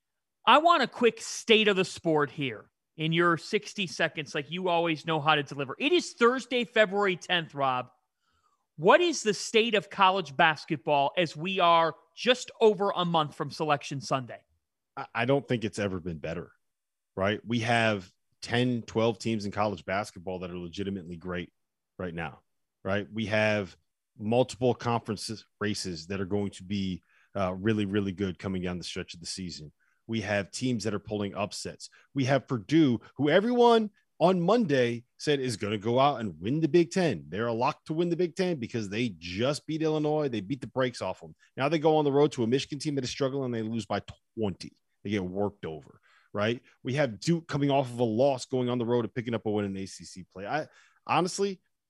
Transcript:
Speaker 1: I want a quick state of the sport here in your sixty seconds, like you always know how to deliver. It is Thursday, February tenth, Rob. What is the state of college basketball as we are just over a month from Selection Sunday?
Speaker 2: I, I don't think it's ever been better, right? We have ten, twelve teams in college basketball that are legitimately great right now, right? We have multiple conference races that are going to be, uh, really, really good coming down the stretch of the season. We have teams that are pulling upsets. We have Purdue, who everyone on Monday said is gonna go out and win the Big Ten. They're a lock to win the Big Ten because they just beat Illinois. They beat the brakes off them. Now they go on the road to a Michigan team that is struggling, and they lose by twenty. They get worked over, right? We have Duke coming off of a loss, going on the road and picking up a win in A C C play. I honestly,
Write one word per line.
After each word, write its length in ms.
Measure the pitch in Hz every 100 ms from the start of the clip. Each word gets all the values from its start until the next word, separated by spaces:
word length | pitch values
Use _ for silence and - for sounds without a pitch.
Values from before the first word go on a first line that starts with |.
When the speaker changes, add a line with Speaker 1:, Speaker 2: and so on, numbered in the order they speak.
| _ _ _ _ -
Speaker 1:
I 120 | 269
want 240 | 330 339
a 40 | 233
quick 340 | - 240 226
state 480 | - - - 220 208
of 80 | 190
the 80 |
sport 460 | 185 - 165 151 143
here 340 | - 135 104 - _ _ -
in 160 | 160
your 240 | 165 175 160
sixty 500 | - 208 - - 180
seconds, 480 | - 160 165 147
like 160 | 156 135
you 180 | 175 185
always 380 | 170 170 151 165
know 140 | 160
how 140 | 151
to 80 | 151
deliver. 340 | 139 143 127 -
It 140 | 269
is 200 | 349 -
Thursday, 520 | - 233 262 - 247
February 520 | 233 220 208 202 202 180
tenth, 380 | - 175 147
Rob. 340 | 139 135 127 127 _ _ _ _ _ _ _ _ -
What 240 | 175 311
is 220 | 349 262
the 120 | 214
state 400 | - - 226 233
of 160 | 208 -
college 440 | - 190 190 143
basketball 760 | 135 165 151 - 156 151 143 143 180
as 200 | 165 151
we 240 | 180 190
are 340 | 170 165 165 - _ -
just 340 | 220 247 - -
over 320 | 214 190 202 -
a 80 |
month 300 | 175 165 147
from 160 | - 147
Selection 500 | - 151 143 - 139
Sunday? 400 | - 139 117 101 _ _ _ _ _ -
Speaker 2:
I, 100 | -
I 100 | 117 120
don't 200 | 139 -
think 180 | 123
it's 140 | 104 -
ever 220 | 101 92
been 180 | 87 80
better, 320 | 80 85 - _ _ _ _ _ _
right? 260 | - 95 107 107
We 140 | 120
have 500 | 113 117 110 104 90 _ _ _
ten, 400 | - 117 127 120 -
twelve 320 | 113 113 104
teams 260 | 117 110
in 80 | 101
college 320 | 98 107 95
basketball 540 | - 95 107 98 87 92
that 100 | 90
are 80 | 87
legitimately 580 | 87 85 98 98 85 85
great 360 | 90 90 85 _ _ _ _ -
right 160 | 92
now, 260 | 85 78 - _ _ _ _
right? 240 | 95 101 95
We 140 | 104 101
have 500 | 107 107 104 90 - _ _ _ -
multiple 560 | 104 120 127 - 127
conference 680 | 113 120 117 - 101 - 107 - -
races 460 | 104 101 95 82 80
that 140 | 98
are 60 | 92
going 240 | 101 101
to 120 | -
be, 380 | 95 101 95 87 _ _ _
uh, 200 | 101 92
really, 300 | 95 107 107
really 280 | 98 104 98
good 260 | 87 98 82
coming 240 | 101 92
down 160 | 90 87
the 60 |
stretch 280 | - 95 90
of 60 | 87
the 60 | 82
season. 460 | - 90 76 76 _ _ _ -
We 160 | 113
have 280 | 101 101 92
teams 340 | - 127 117
that 100 | 107
are 40 | 101
pulling 360 | - 104 101
upsets. 540 | 92 101 - 90 78 - _ _
We 100 | 143
have 240 | 127 139 -
Purdue, 520 | 127 95 156 147 113 - -
who 120 | 147
everyone 640 | 208 226 247 240 226 214 _ _ -
on 220 | 170 185
Monday 640 | 170 240 180 135 120 117 _ _
said 220 | - 139
is 160 | 131 101
gonna 220 | 101 107
go 220 | 107 123
out 200 | 143 120
and 140 | 110 78
win 200 | 98 156
the 80 | 160
Big 220 | 175 170
Ten. 340 | 190 170 85 73
They're 180 | 92 117
a 60 |
lock 320 | 113 135 -
to 100 | -
win 160 | 156 175
the 60 | 170
Big 180 | 180
Ten 220 | - 180 156
because 320 | 110 117 101
they 260 | 104 123 82
just 480 | 87 92 127 147 -
beat 160 | 156
Illinois. 460 | 156 156 151 151 143
They 120 | 110
beat 200 | 95 135
the 60 | 107
brakes 340 | 127 127 -
off 200 | 95 -
them. 140 | 80 - _ -
Now 120 | 139
they 100 | 160
go 180 | 160 156
on 80 |
the 80 | 147
road 200 | 139 151
to 100 | 135
a 40 | 110
Michigan 340 | 135 - 143
team 160 | 156 139
that 80 |
is 60 | 127
struggling, 340 | - 135 139
and 100 | 127
they 80 | 117
lose 240 | 110 113 101
by 160 | 101 - - _ 113
twenty. 360 | 104 82 - _ _ _
They 60 | 104
get 140 | 104
worked 400 | 90 95 101 -
over, 360 | 82 78 69 - _ _ _
right? 260 | 104 107 123 _ _
We 120 | 131
have 260 | 135 139 98
Duke 260 | 160 170 -
coming 240 | 147 143
off 200 | 139 123
of 100 | 120
a 40 |
loss, 420 | 120 110 139 127 -
going 220 | 127 123
on 100 | 123
the 60 |
road 200 | 117 120
and 100 | 110
picking 200 | 127 120
up 120 | 110 110
a 40 |
win 140 | 104
in 120 | 101 95
A 100 | 95
C 180 | -
C 220 | 85 92 87
play. 120 | 92 101
I 200 | 147 147 _ _ _ -
honestly, 540 | 139 175 - 196 185 _ _